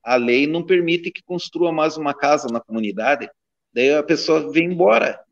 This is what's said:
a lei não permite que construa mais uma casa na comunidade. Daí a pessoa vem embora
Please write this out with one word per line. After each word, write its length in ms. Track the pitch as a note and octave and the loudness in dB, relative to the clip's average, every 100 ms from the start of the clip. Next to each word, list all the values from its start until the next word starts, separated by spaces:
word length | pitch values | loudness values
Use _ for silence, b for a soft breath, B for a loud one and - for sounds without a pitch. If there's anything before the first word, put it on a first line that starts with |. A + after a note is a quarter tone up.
a 120 | A#2+ B2+ | 2 2
lei 300 | A#2+ B2+ D3 | 4 2 2
não 200 | E3 E3+ | -2 0
permite 460 | F3+ E3+ E3+ E3 | 0 2 -2 -4
que 120 | - | -14
construa 480 | _ F3 - E3 E3+ | _ -10 -8 -2 -2
mais 240 | D#3 D#3 D#3 | 0 -2 -2
uma 160 | D3 | -6
casa 340 | C#3 C#3+ D3 B2+ | -2 0 0 -2
na 80 | A#2 | -8
comunidade. 680 | - A2 G#2+ G2 A#2 C#3+ - _ _ _ _ | -6 -6 -6 -2 -2 -2 -4 _ _ _ _
Daí 200 | A#2+ C3 | 0 2
a 100 | D3+ | 2
pessoa 480 | D3 D#3 - D#3+ C#3+ | 0 -2 2 0 2
vem 200 | D3+ E3+ | -2 -2
embora 480 | F3 F#3+ A3+ - - _ | 2 4 4 2 -4 _